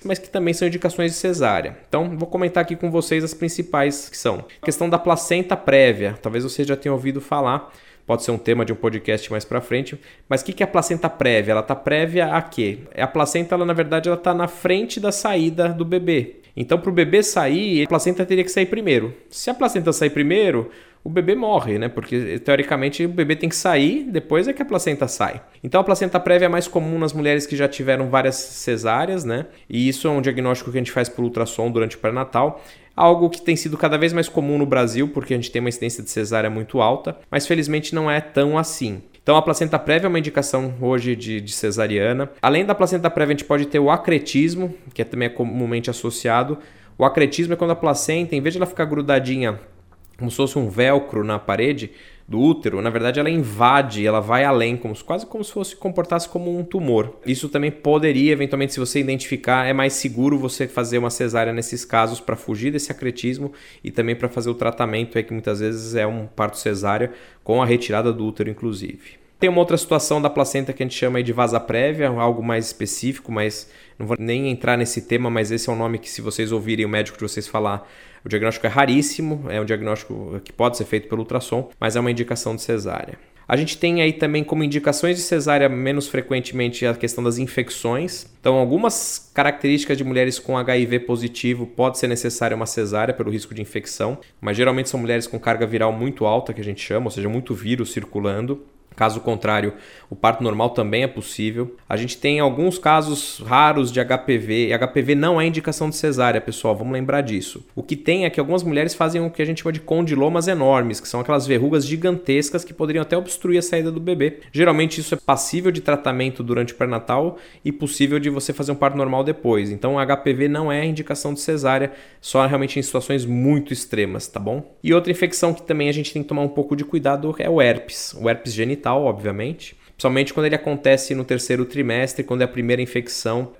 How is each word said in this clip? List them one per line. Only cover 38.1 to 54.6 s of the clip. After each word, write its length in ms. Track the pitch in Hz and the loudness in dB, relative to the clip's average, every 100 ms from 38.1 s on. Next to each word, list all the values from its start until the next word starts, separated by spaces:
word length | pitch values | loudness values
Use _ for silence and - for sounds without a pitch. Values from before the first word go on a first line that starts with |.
é 100 | 147 | 0
tão 380 | 151 143 143 156 | 0 2 2 2
assim. 420 | 160 - 117 95 - - | -2 -4 -6 -6 -12 -2
Então 120 | - | 4
a 60 | 151 | 6
placenta 380 | 156 151 160 151 | 6 2 0 0
prévia 300 | - 160 190 | 2 2 2
é 20 | |
uma 80 | 170 | 0
indicação 560 | 151 143 139 131 131 123 | 0 -2 0 -2 -2 -2
hoje 380 | 127 127 120 113 | 0 0 0 -2
de, 240 | 110 110 | -4 -6
de 120 | 104 | -6
cesariana. 800 | - 110 104 107 104 107 127 139 - | -4 -2 0 0 2 2 0 -4 0
Além 240 | 123 151 202 | 2 4 2
da 80 | |
placenta 340 | 202 185 180 170 | 2 2 2 0
prévia, 240 | 160 147 | 2 2
a 40 | 143 | 0
gente 80 | - | 0
pode 180 | 147 | 0
ter 140 | 143 151 | 2 2
o 120 | 143 | 4
acretismo, 840 | 156 - 156 147 135 160 175 180 - - | 4 2 0 2 2 2 0 -6 -8 -10
que 80 | - | -6
é, 60 | 113 | -6
também 200 | 120 120 | -2 -2
é 40 | |
comumente 580 | 120 120 123 117 117 117 | -2 -4 -2 -2 -2 -4
associado. 720 | 117 117 - 120 117 131 151 - - - - | -4 -6 -4 0 2 0 -4 -10 -20 -16 0
O 60 | 135 | 2
acretismo 480 | - 143 - 170 | 4 2 0 -2
é 20 | 170 | 0
quando 140 | 170 | 0
a 60 | 170 | 0
placenta, 600 | 160 139 - 160 170 143 | 0 0 0 -2 -2 -2
em 60 | |
vez 100 | 147 | -2
de 60 | 180 | -2
ela 80 | 180 | -2
ficar 180 | - | -2
grudadinha 720 | 151 147 143 135 127 131 120 107 - - - - - - | -2 0 2 2 2 0 -2 -4 -10 -20 -20 -20 -20 -8
como 120 | 123 | -6
se 60 | 120 | -2
fosse 200 | 139 - | 0 0
um 100 | 113 | 0
velcro 560 | 98 127 143 143 107 | 2 4 4 2 -2
na 140 | 107 104 | -2 -2
parede 520 | - 101 127 143 110 - - - - | 0 2 2 0 -6 -14 -20 -20 -6
do 100 | 107 | 2
útero, 420 | 147 160 104 98 | 4 4 0 0
na 100 | 113 | 0
verdade 280 | 113 117 135 | 0 0 0
ela 100 | 147 | 0
invade, 800 | 165 123 104 120 139 135 104 104 | 0 -2 4 6 6 4 0 2
ela 140 | 107 | 2
vai 240 | 104 123 | 2 2
além, 320 | 139 127 | 4 4